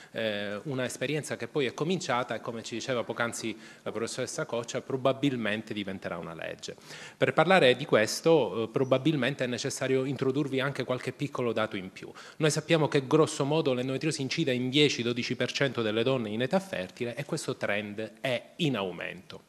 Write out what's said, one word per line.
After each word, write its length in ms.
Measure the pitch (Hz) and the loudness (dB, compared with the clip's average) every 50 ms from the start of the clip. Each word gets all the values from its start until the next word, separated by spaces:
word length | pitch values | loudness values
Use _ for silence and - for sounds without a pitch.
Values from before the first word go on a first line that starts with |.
| - - | -18 -12
eh, 480 | - 117 113 110 104 101 104 101 104 101 | -6 -4 -2 -2 -2 -2 -4 -6 -6 -8
una 220 | - 156 135 131 127 | -6 -6 -4 -2 -4
esperienza 520 | 117 - - 131 127 147 151 127 - 120 | -4 -4 -4 -4 -2 -2 -2 -4 -6 -6
che 120 | - 117 - | -6 -6 -4
poi 180 | - 156 135 | -2 0 0
è 80 | 113 - | 0 0
cominciata 600 | - 147 165 190 165 - - 123 120 127 - 117 | -2 -2 0 0 0 0 0 0 0 0 -2 -4
e, 40 | 107 | -6
come 220 | - 127 113 113 | -6 -8 -8 -8
ci 140 | 104 - 120 | -8 -8 -6
diceva 260 | 110 - - 127 117 | -6 -4 -2 -2 -2
poc'anzi 560 | 110 - 113 117 120 117 104 - - 113 104 - - - - - | -2 -2 -2 -2 -2 -2 -2 -4 -6 -6 -6 -8 -12 -20 -18 -12
la 80 | - 104 | -10 -8
professoressa 540 | 95 107 113 110 - - 127 - - - 127 | -6 -4 -4 -4 -4 -4 -6 -4 -4 -6 -6
Coccia, 360 | - 117 117 120 - - 127 | -4 -4 -4 -4 -4 -6 -6
probabilmente 920 | - - 127 131 127 135 131 - - 143 127 120 110 101 104 110 107 - 110 | -4 -4 -2 0 2 2 2 2 2 0 0 0 0 0 -2 -2 -4 -4 -6
diventerà 440 | 104 98 98 95 92 - 95 90 87 | -6 -4 -6 -6 -6 -6 -6 -6 -6
una 160 | 85 82 80 | -8 -8 -8
legge. 420 | 82 85 85 85 - - - - - - - - - - - - | -8 -8 -8 -8 -10 -10 -12 -12 -12 -16 -16 -16 -16 -16 -12 -4
Per 160 | - 139 131 | 0 0 2
parlare 420 | - - 160 170 190 180 147 127 127 | 4 4 6 6 8 8 8 8 6
di 100 | 120 - | 6 4
questo, 800 | - - 110 107 107 - - - 165 165 151 120 95 90 113 | 4 6 6 6 4 0 2 4 6 6 6 4 2 0 -2
eh, 60 | 113 110 | -2 0
probabilmente 760 | - 131 131 127 131 127 127 160 160 - 120 131 143 - | 0 0 2 4 2 4 4 2 2 2 2 0 0 0
è 60 | 135 120 | -2 -2
necessario 560 | 123 113 - 135 - - 135 131 131 131 131 | -2 -2 -4 -4 -4 -2 0 2 2 2 2
introdurvi 560 | 143 135 123 139 131 123 143 151 135 135 131 | 0 -2 0 2 2 2 2 0 0 0 0
anche 240 | 127 143 139 - 123 | 0 0 0 -2 -2
qualche 140 | - 127 123 | -2 -2 -2
piccolo 540 | - 131 - - 147 135 - - 127 117 110 | -4 -6 -6 -4 -4 -4 -2 -2 0 0 2
dato 220 | 110 107 107 - 101 | 0 0 0 -2 -4
in 120 | 90 95 | -8 -8
più. 220 | - - - - - - - - - | -10 -12 -14 -14 -14 -16 -18 -14 -4
Noi 140 | - 151 156 | 0 2 2
sappiamo 360 | 151 156 - - 165 160 151 | 2 2 2 2 4 4 4
che 200 | 131 - 143 131 | 4 2 2 2
grosso 400 | 123 147 156 156 - - - 143 | 4 6 6 6 4 2 0 0
modo 260 | 139 151 165 160 147 | 0 2 2 2 2
l'endometriosi 480 | 127 123 127 131 131 131 147 160 143 - | 0 0 0 -2 -2 -2 -2 -2 -2 -2
incide 320 | 135 123 - 170 165 131 | -4 -4 -2 -2 0 0
in 160 | 127 123 123 127 | 0 0 0 2
dieci 340 | 127 147 147 135 - 123 | 6 6 6 6 6 2
dodici 320 | 113 117 120 117 120 - 120 | 0 -2 -2 -2 -2 -2 -2
per 160 | - 127 - | -2 -2 -2
cento 300 | - - 143 135 117 120 | 0 0 0 0 0 0
delle 220 | 113 107 104 113 | 0 0 2 2
donne 260 | 117 127 135 127 113 104 | 2 2 2 0 0 -2
in 140 | 107 113 | -2 -2
età 180 | 127 131 190 190 | 0 0 0 0
fertile 560 | 185 - 92 90 92 90 - - 123 120 117 | -2 -2 -6 -6 -6 -6 -6 -6 -6 -6 -6
e 80 | - 147 | -8 -6
questo 320 | - 175 151 - - 123 | -6 -6 -6 -4 -6 -6
trend 640 | - - 104 101 104 107 104 104 107 110 107 - - | -4 -2 -2 -2 -2 -2 -4 -6 -8 -8 -8 -8 -6
è 300 | - 135 123 113 - - - | -2 -2 -2 -2 -4 -8 -6
in 200 | - 170 143 127 | -2 0 0 0
aumento. 680 | 104 98 92 85 87 87 87 85 90 - - 95 95 - | 0 -2 -4 -4 -6 -8 -10 -10 -12 -14 -16 -18 -18 -18